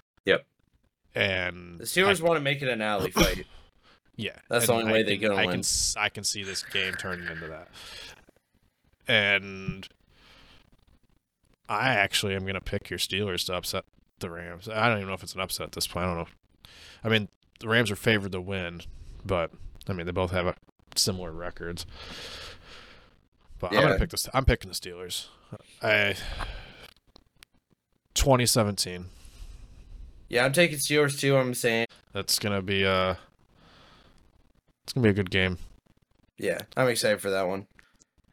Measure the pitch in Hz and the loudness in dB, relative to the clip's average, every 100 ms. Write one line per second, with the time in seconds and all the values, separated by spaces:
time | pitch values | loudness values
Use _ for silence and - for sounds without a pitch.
0 | _ _ - 92 - _ _ _ _ _ | _ _ 2 2 2 _ _ _ _ _
1 | _ 120 101 92 90 87 87 85 - 175 | _ 0 0 2 -2 -6 -12 -12 -4 2
2 | 196 185 165 165 139 139 135 113 107 101 | 4 4 2 2 0 -2 -2 -2 0 0
3 | 92 - 82 76 - - - _ _ _ | 0 4 4 2 -6 -18 -20 _ _ _
4 | _ - 98 - - 117 117 113 113 110 | _ -8 -8 -8 -2 2 4 4 4 4
5 | 104 101 107 98 107 90 92 - - 107 | 2 2 2 2 2 0 0 0 0 0
6 | 104 - 101 107 98 92 - 98 92 92 | -2 -2 -4 -4 -6 -8 -4 -2 -2 -4
7 | 95 87 87 80 80 78 87 - - - | -6 -6 -6 -8 -10 -12 -16 -18 -18 -16
8 | - - - _ _ _ _ _ _ _ | -18 -20 -20 _ _ _ _ _ _ _
9 | - 113 101 98 98 95 95 95 92 _ | 2 4 6 4 0 -8 -8 -8 -12 _
10 | _ _ - - - - _ _ _ _ | _ _ -20 -20 -20 -20 _ _ _ _
11 | _ _ _ _ _ _ - 104 127 110 | _ _ _ _ _ _ -6 0 2 4
12 | 98 - 104 98 95 95 - 101 - 87 | 2 2 0 -2 -2 -4 -4 -6 -6 -6
13 | - 95 104 90 - 90 - 95 - _ | -4 -2 -2 -2 -2 -4 -4 -6 -8 _
14 | _ _ 92 85 87 87 107 110 117 107 | _ _ -10 -8 -12 -12 -8 0 2 2
15 | 98 95 87 92 92 - 80 - - 87 | -2 -6 -8 -6 -4 -4 -8 -6 -6 -2
16 | 90 85 82 - _ _ - - - - | -2 -2 -6 -12 _ _ -20 -20 -20 -8
17 | 113 110 101 _ _ - 113 113 110 98 | 0 0 0 _ _ -12 2 2 2 2
18 | - 107 98 92 90 98 87 85 - - | 4 4 2 -6 -4 -4 -6 -8 -12 -14
19 | - - 98 90 80 - - - - 92 | -16 -12 -2 0 0 -6 -16 -12 -8 -6
20 | 85 90 90 92 87 - _ _ _ - | -4 -2 0 0 0 -2 _ _ _ 0
21 | - 92 90 82 87 - 85 85 - - | 0 0 -6 -10 -10 -10 -8 -8 -12 -14
22 | - - - - - - - - - - | -14 -14 -12 -12 -14 -16 -20 -20 -20 -20
23 | - _ _ _ - - 90 104 - 95 | -20 _ _ _ -20 -10 0 4 4 4
24 | 92 - - 131 135 120 95 90 92 87 | 0 -4 -4 0 2 2 -2 -12 -10 -12
25 | 90 - - - _ - - - 113 107 | -10 -10 -10 -18 _ -20 -20 -4 2 4
26 | 101 98 - - - - - - - - | 4 0 -6 -8 -8 -10 -16 -20 -20 -20
27 | _ - _ _ - _ _ _ _ _ | _ -20 _ _ -20 _ _ _ _ _
28 | _ - 143 127 117 127 104 98 92 90 | _ 2 6 6 6 4 2 0 -4 -6
29 | 90 - - - - - - - - - | -12 -16 -20 -18 -16 -16 -20 -20 -18 -16
30 | - - - 117 131 139 170 147 - 147 | -18 -18 -2 2 4 6 4 2 0 4
31 | 143 139 139 139 127 123 120 113 117 - | 4 2 4 4 4 0 2 2 0 -6
32 | - 98 95 - 107 101 95 98 95 95 | -10 -6 -2 0 0 0 0 2 4 4
33 | 92 90 - _ _ _ - - - - | 2 0 -8 _ _ _ -20 -20 -20 -20
34 | - - _ _ _ _ _ _ - 135 | -20 -20 _ _ _ _ _ _ -6 4
35 | 113 98 90 95 92 90 - - _ _ | 4 4 2 2 2 0 -8 -18 _ _
36 | _ _ _ - 104 - - - 131 113 | _ _ _ -6 -4 -4 -4 0 2 2
37 | 117 104 101 95 92 98 104 _ _ _ | 2 0 0 0 0 -2 -8 _ _ _
38 | _ _ _ | _ _ _